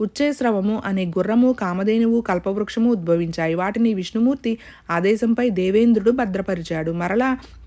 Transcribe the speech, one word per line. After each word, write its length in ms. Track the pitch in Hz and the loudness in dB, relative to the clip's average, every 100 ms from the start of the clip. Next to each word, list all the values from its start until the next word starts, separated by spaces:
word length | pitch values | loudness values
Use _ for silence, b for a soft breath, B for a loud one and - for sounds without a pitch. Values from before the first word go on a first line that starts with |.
ఉచ్చేస్రవము 840 | 208 - 294 277 247 202 202 220 | -6 -2 -2 0 0 0 0 -2
అనే 200 | 196 190 | -2 -2
గుర్రము, 480 | 180 185 190 233 254 | -2 -2 2 4 4
కామధేనువు, 680 | 254 185 180 202 226 226 233 | 2 -2 -2 0 2 2 2
కల్పవృక్షము 680 | 226 180 190 202 208 233 233 | 0 -2 -2 -4 -4 0 2
ఉద్భవించాయి. 640 | 208 165 170 165 165 160 | 2 2 0 0 -2 -2
వాటిని 400 | 170 190 220 233 | -2 -2 0 0
విష్ణుమూర్తి 640 | 196 175 220 240 277 233 226 B B B | 0 -4 0 0 0 -4 -6 B B B
ఆదేశంపై 600 | 170 196 220 233 233 247 | 0 2 2 2 2 0
దేవేంద్రుడు 600 | 185 185 208 240 226 214 | 0 2 4 4 4 2
భద్రపరిచాడు. 840 | 254 220 190 196 175 165 160 160 | 0 0 -4 -4 -4 -4 -6 -4
మరలా 460 | 170 175 214 262 262 B B | -4 -2 0 0 -2 B B